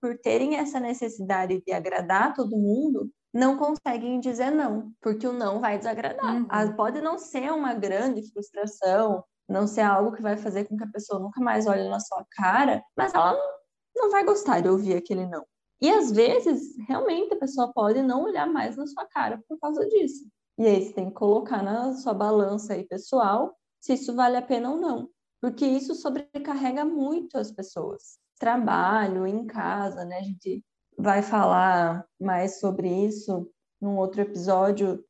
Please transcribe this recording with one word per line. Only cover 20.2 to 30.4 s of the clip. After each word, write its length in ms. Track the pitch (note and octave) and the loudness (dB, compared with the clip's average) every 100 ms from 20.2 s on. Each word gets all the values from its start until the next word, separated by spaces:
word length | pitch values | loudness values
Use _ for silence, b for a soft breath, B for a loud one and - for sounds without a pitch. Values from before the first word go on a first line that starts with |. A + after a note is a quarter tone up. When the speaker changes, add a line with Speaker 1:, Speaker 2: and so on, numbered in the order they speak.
| - _ _ - | -18 _ _ 0
Speaker 1:
E 80 | A3 | 4
aí 180 | G3+ F#3+ | 4 2
você 80 | |
tem 160 | - F#3 | -4 -6
que 60 | - | 0
colocar 480 | G#3 G#3+ B3+ A3+ | 4 4 2 -4
na 300 | G3 A3 B3+ | -2 -2 -2
sua 200 | C4 - | -4 -4
balança 600 | G3+ G#3 G#3+ G3 G#3 G#3+ | 0 2 4 2 0 -4
aí, 140 | F#3 F#3+ | -8 -6
pessoal, 680 | F#3 - C4 G#3 G#3 E4 - _ _ | -10 -2 2 4 2 0 -6 _ _
se 140 | - | -2
isso 220 | C4 C4 A#3+ | -2 -2 2
vale 220 | B3 B3 | 4 2
a 60 | |
pena 280 | B3 C4 B3 | 0 -2 0
ou 60 | D#4 | -2
não. 320 | E4+ C4 - _ _ _ | -2 -4 -8 _ _ _
Porque 240 | B3 - C#4 | -6 0 2
isso 300 | C4 C4+ D#4+ | 2 0 -6
sobrecarrega 880 | D#4 C4+ C#4+ C#4+ C#4+ C#4 C4 C4 D4+ | -4 -6 -8 -10 -6 -2 -2 0 -2
muito 500 | D#4+ C4+ E4+ - C4 | 0 -2 -2 -4 -6
as 160 | G#3+ | -6
pessoas. 680 | - G3 - D#3 - - _ _ _ | -8 -12 -8 -8 -10 -16 _ _ _
Trabalho, 880 | A#3 B3 A3 F3 F3+ G#3+ G#3 F#3 F#3+ | 0 2 2 2 4 2 2 0 0
em 220 | G#3 A#3 | -2 -4
casa, 580 | A3+ F3 G3 G3 F3+ F3 | -6 -4 -2 -4 -6 -8
né? 140 | F3+ | -8
A 40 | |
gente 400 | G3 F#3 | -8 -8